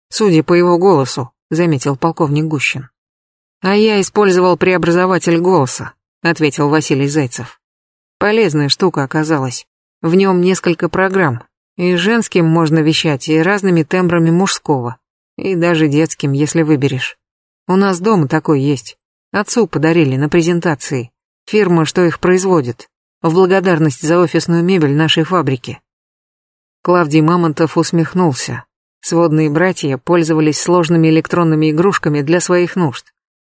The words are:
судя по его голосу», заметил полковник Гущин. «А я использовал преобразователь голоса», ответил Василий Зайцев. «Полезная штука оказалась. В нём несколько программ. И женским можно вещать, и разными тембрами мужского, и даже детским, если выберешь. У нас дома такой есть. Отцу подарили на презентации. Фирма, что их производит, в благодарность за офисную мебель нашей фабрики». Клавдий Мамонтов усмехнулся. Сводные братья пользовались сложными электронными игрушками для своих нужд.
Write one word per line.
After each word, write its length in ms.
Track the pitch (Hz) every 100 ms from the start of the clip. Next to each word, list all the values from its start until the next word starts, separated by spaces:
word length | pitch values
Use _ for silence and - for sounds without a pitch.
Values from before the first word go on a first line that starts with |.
| -
судя 320 | - 214 160
по 120 | 147
его 220 | 175 175 175
голосу», 520 | 190 165 135 - 123 _ -
заметил 460 | 156 175 143 -
полковник 520 | 135 165 160 156 147 156
Гущин. 420 | 151 - - - _ _ _ _ _ _ _
«А 160 | 185 202
я 240 | 220 208
использовал 560 | 185 - 202 180 180 175
преобразователь 840 | 180 180 165 170 185 180 175 165
голоса», 540 | 175 185 131 - 120 - _ _
ответил 460 | - 160 151 139 147
Василий 380 | 156 147 139 139
Зайцев. 540 | 147 135 - 123 - _ _ _ _ _ -
«Полезная 500 | 202 220 208 151 143
штука 360 | - 185 160
оказалась. 640 | 135 156 156 156 131 123 - _ _ _
В 120 | 165
нём 260 | 180 196 180
несколько 480 | 180 185 - 165 175
программ. 560 | 185 190 190 170 117 - _ _ -
И 180 | 180
женским 500 | 180 180 233 214 190
можно 360 | 165 165 160 160
вещать, 480 | 151 151 165 143 -
и 120 | 156
разными 440 | 165 202 190 170
тембрами 460 | 151 185 180 170 165
мужского, 680 | 170 190 - - 143 120 120 _ _ _ -
и 180 | 202
даже 320 | 185 170 165 156
детским, 460 | 143 160 - 147
если 300 | 139 147 165
выберешь. 540 | 156 151 135 131 - - _ _ _ _ -
У 80 | 185
нас 240 | 196 180
дома 260 | 190 214 139
такой 340 | 156 151 147
есть. 380 | 135 139 - - _ _ _
Отцу 380 | 196 208 - 202
подарили 480 | 160 156 165 147 131
на 120 | 147
презентации. 840 | 175 165 175 175 147 - 135 117 _ _ _ -
Фирма, 380 | 214 196 170
что 200 | 151 -
их 140 | 175 147
производит, 720 | 185 185 190 175 123 120 - _ _ _
в 100 | 165
благодарность 680 | 165 180 196 185 165 160 131
за 160 | 151 175
офисную 460 | 170 170 156 170
мебель 300 | 170 190 151
нашей 280 | 143 160 -
фабрики». 580 | 156 180 135 131 - - _ _ _ _ _ _ _ _ _ _
Клавдий 380 | - 180 165 156
Мамонтов 560 | 156 175 165 147 165 -
усмехнулся. 880 | 160 170 160 180 180 127 - 120 - _ _ _
Сводные 480 | - 170 170 156 156
братья 500 | 147 185 180 151 131
пользовались 600 | - 175 160 160 156 147
сложными 480 | - 180 160 165 160
электронными 640 | 160 160 175 170 156 156
игрушками 520 | 151 185 - 165 147
для 180 | 143 175
своих 340 | 165 180 175
нужд. 380 | - 165 117 - _ _ _ _